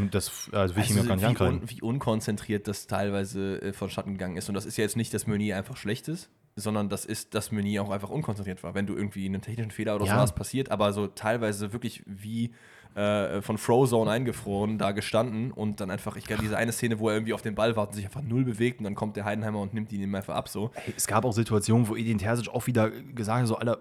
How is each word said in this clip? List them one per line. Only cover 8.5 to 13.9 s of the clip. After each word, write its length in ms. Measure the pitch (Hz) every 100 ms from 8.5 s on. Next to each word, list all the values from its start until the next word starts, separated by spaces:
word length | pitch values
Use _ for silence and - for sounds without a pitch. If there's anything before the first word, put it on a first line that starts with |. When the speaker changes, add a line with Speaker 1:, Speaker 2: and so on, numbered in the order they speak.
| 92
Speaker 2:
war. 140 | 82 98
Wenn 100 | 101
du 80 |
irgendwie 320 | 90 104 98 95
einen 160 | 98
technischen 300 | - 113 107
Fehler 240 | - 107 104
oder 100 | 101
Speaker 1:
Ja. 100 | 113
Speaker 2:
sowas 200 | 131 -
passiert, 340 | 101 127 135
aber 220 | 101 104
so 160 | 101 98
teilweise 640 | - 110 117 110 101 104
wirklich 320 | 117 117 - -
wie, 460 | 98 104 113 117 - - - -
äh, 480 | - 104 104 92 95
von 160 | 98 110
Frozone 540 | - 120 135